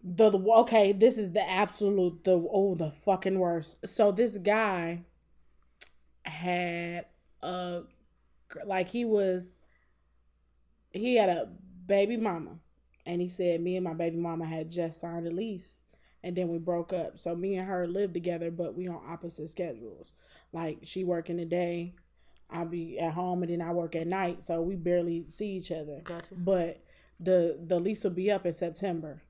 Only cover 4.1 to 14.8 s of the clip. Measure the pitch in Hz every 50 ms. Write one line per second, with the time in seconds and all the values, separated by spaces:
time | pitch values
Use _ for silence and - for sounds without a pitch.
4.1 | 196 180 240 233 196 202 175 202 208 220 226 208 190 175 170 165 170 175 175 -
5.1 | _ _ _ _ _ _ - _ _ _ _ _ _ _ - - _ - _ _
6.1 | _ _ _ - 156 156 170 180 180 175 180 175 170 170 170 170 175 175 - -
7.1 | _ _ _ _ _ _ - 156 180 180 180 180 175 175 165 - _ _ _ _
8.1 | _ _ _ _ _ _ _ _ - 151 - 202 190 185 180 180 - 233 240 226
9.1 | 214 208 196 190 185 185 180 - - _ _ _ _ _ _ _ _ _ _ _
10.1 | _ _ _ _ _ _ _ _ _ _ _ _ _ _ _ _ _ 185 214 247
11.1 | 247 233 208 185 175 165 - - - - - - - - - - 196 196 202 202
12.1 | 240 226 226 214 180 165 151 87 82 165 _ _ _ _ _ _ _ _ _ -
13.1 | 175 175 180 180 175 - 185 175 170 165 170 180 180 185 185 180 160 165 170 170
14.1 | 165 165 170 170 165 165 165 160 160 160 160 165 165 175